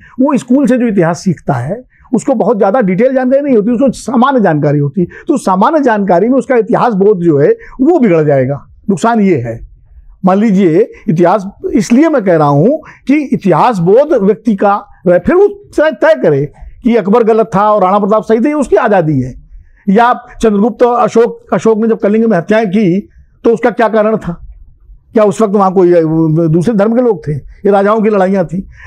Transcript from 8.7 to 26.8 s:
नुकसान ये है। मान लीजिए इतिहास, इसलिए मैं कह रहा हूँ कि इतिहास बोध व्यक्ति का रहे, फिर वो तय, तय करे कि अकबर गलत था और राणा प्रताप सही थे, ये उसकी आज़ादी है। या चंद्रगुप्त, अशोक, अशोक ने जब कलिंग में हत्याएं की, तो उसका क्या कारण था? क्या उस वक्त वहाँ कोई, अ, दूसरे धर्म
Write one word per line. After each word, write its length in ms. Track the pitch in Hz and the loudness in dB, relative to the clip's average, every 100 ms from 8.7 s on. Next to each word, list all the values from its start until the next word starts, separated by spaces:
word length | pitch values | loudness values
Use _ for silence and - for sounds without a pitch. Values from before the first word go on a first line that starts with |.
| - - | -14 -6
नुकसान 320 | 196 233 233 | -2 0 0
ये 160 | 196 151 | 0 0
है। 300 | 117 117 - - _ - - - 185 | -4 -12 -16 -20 _ -20 -20 -4 -2
मान 120 | 196 | 0
लीजिए 540 | 226 190 180 165 247 - - | 2 2 2 2 -2 -4 -4
इतिहास, 400 | 160 170 202 190 - 381 | 0 2 0 -4 -10 -4
इसलिए 360 | 269 170 233 320 | -4 0 2 2
मैं 140 | 285 | 0
कह 140 | 190 165 | 0 0
रहा 100 | 147 | 2
हूँ 340 | 143 202 311 - - - | 2 0 0 -8 -12 -2
कि 80 | 302 277 | -2 -2
इतिहास 460 | 208 185 156 220 202 | -2 0 2 0 0
बोध 340 | 170 226 302 | 2 2 2
व्यक्ति 420 | 262 196 196 240 202 | 0 0 -2 -2 -2
का 300 | 202 208 - - 180 | 0 -2 -6 -6 0
रहे, 120 | 180 | 0
फिर 160 | - 359 | 2 2
वो 120 | 403 | 2
तय, 440 | - - - 311 | -2 -8 -2 -2
तय 240 | 311 311 302 | 0 0 2
करे 300 | 180 139 147 - - - | 0 0 -4 -10 -20 -6
कि 120 | 226 233 | -2 0
अकबर 280 | 185 240 | 2 0
गलत 280 | 220 220 220 190 | 2 0 0 0
था 160 | 214 | 0
और 120 | 214 | 0
राणा 160 | 180 190 | 0 0
प्रताप 240 | 196 214 | 0 -2
सही 160 | - 226 | 0 -2
थे, 80 | 294 | 0
ये 60 | |
उसकी 220 | 302 254 381 | -2 0 0
आज़ादी 460 | 214 196 156 139 | 2 0 0 -2
है। 240 | 123 - - - - _ 202 | -4 -12 -20 -20 -20 _ -2
या 240 | 196 240 349 - - | 2 2 -2 -8 -4
चंद्रगुप्त, 420 | 226 202 196 202 | -2 0 -2 0
अशोक, 680 | 247 240 214 226 240 - - | 0 2 0 0 0 -4 -6
अशोक 240 | 202 226 214 | -2 0 0
ने 100 | 226 | -2
जब 120 | 226 | -2
कलिंग 260 | 202 220 226 | 0 0 0
में 120 | 180 | 0
हत्याएं 320 | - 214 220 | 0 -2 0
की, 400 | 202 190 185 - - - _ | 0 0 -2 -6 -20 -20 _
तो 60 | 226 | -2
उसका 200 | 226 240 | 0 -2
क्या 180 | - 220 | 0 -2
कारण 300 | 220 214 220 | 0 0 -2
था? 240 | 175 165 - - - - - - _ | -6 -12 -16 -20 -20 -20 -20 -20 _
क्या 100 | 226 | 0
उस 180 | 208 - | 0 0
वक्त 120 | 220 | -2
वहाँ 200 | 202 190 | 0 0
कोई, 200 | 185 175 | 2 2
अ, 80 | 175 160 160 160 156 165 | 2 2 0 0 0 0
दूसरे 260 | 165 170 | 0 0
धर्म 220 | 214 | 0